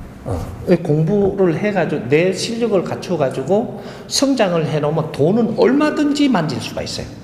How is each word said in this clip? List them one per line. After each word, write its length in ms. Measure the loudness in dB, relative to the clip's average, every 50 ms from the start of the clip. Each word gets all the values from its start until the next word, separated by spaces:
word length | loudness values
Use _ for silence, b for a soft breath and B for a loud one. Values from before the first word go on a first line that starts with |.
| -16 -16 -16 -12 -8
어, 220 | -6 -6 -6 -6 -8 -10 -10 2
왜 100 | 2 2
공부를 800 | 2 4 0 2 2 2 2 2 2 2 0 2 2 2 2 2
해가지고 520 | 0 -2 -2 0 0 0 0 -2 -4 0 2
내 240 | 2 4 4 2 0
실력을 480 | -2 -4 -6 -4 -2 -2 0 0 0 0
갖춰가지고 960 | -2 -6 -8 -4 -4 -2 0 0 -2 -2 -4 -2 0 0 0 0 -2 -8 B B B B B B B
성장을 560 | -2 0 2 2 2 2 2 2 2 0 0
해놓으면 440 | 0 0 0 0 0 0 0 -2 -4 0
돈은 420 | 2 2 4 4 4 2 2 2 4
얼마든지 720 | 4 4 4 4 2 2 2 2 0 0 2 2 2 4
만질 320 | 4 2 0 0 -2 -4
수가 220 | -6 -6 -8 -8 -8
있어요. 240 | -6 -8 -8 -10 -10 -12 -16